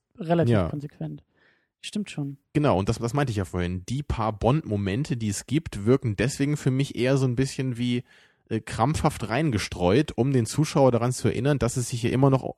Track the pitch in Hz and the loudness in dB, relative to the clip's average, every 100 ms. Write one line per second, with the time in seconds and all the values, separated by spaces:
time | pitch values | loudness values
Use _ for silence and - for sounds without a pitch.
0 | _ - 165 170 117 110 85 151 143 - | _ -8 0 2 4 4 2 -4 -10 -10
1 | 156 147 - _ _ _ _ _ - 214 | -12 -12 -18 _ _ _ _ _ -10 -8
2 | 202 - 139 143 _ - 147 90 98 113 | -6 -6 -6 -8 _ 2 4 4 2 -2
3 | 117 143 139 104 95 90 87 92 90 131 | -2 -2 -2 -2 -4 -2 -4 -4 -6 -8
4 | 151 - 110 104 110 147 - 101 98 101 | -4 -4 -4 0 2 2 0 -2 -2 -2
5 | 151 131 107 95 - 143 - - 101 135 | -2 -2 -2 -4 -2 -4 -4 -2 2 2
6 | 120 98 113 - 139 147 139 131 139 - | 2 -2 -2 0 -2 0 0 0 -2 -2
7 | 123 139 131 120 135 - 131 117 123 120 | 0 2 2 0 -2 -2 -6 -4 -2 -2
8 | - _ _ _ - 110 - - 120 156 | -4 _ _ _ -6 -6 -4 0 0 2
9 | 156 - 101 113 160 107 - - 87 110 | 0 -2 -4 -2 0 0 -2 0 4 4
10 | 151 - 127 131 110 - 151 160 131 120 | 2 0 0 2 0 0 0 4 4 4
11 | 120 123 113 - 131 143 113 131 120 120 | 0 0 0 0 0 0 0 -2 -6 -4
12 | 117 127 139 131 - | 0 2 4 2 -2